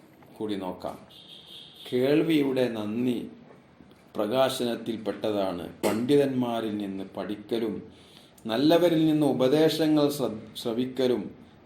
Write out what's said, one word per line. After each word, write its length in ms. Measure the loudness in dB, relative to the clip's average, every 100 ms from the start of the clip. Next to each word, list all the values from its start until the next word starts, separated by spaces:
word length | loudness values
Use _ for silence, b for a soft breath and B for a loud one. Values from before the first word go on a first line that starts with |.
| -20 _ -20 -10
കൂടി 200 | -6 -6
നോക്കാം. 360 | -6 -8 -10 -12 -16 -20 -20 -20 -20 -20 -20 -20 -6
കേൾവിയുടെ 760 | 0 2 2 2 2 2 2 0 -2
നന്ദി 420 | -4 -2 -2 -2 -6 -14 -20 -20 -20 -20 -20 -20 -12 -4
പ്രകാശനത്തിൽപ്പെട്ടതാണ് 1500 | -2 2 2 0 -2 -2 -6 -6 -6 -4 -2 0 -2 -4 -8 -4
പണ്ഡിതന്മാരിൽ 880 | -2 0 4 4 4 0 -2 -2 -4 -4
നിന്ന് 220 | -6 -8 -10 -8
പഠിക്കലും 600 | -8 -8 -6 -4 -2 -4 -10 B B B B B -4
നല്ലവരിൽ 500 | 0 4 6 4 4 4
നിന്ന് 180 | 4 2 2
ഉപദേശങ്ങൾ 720 | 4 4 4 2 2 4 2 0
ശ്ര-, 240 | -4 -6 -12 -10
ശ്രവിക്കലും 600 | -6 -4 -4 0 0 0 -4 -12 B B